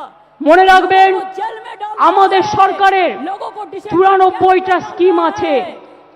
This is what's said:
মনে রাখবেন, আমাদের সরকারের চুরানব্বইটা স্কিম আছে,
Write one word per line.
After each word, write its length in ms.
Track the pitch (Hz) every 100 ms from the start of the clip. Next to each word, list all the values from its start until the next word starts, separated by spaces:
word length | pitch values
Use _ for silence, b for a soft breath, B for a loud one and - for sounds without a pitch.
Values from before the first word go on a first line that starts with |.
| - _ _ _
মনে 220 | 285 349 381
রাখবেন, 360 | 370 370 381 381 381 - 381 415 - - 381 415 427 294
আমাদের 320 | 392 392 381 - -
সরকারের 560 | 381 381 392 381 330 202 302 392 440 427 403 381 415
চুরানব্বইটা 840 | 330 381 381 370 370 370 370 381 349 -
স্কিম 280 | - 359 330 320
আছে, 240 | 302 330 269 190 - - - _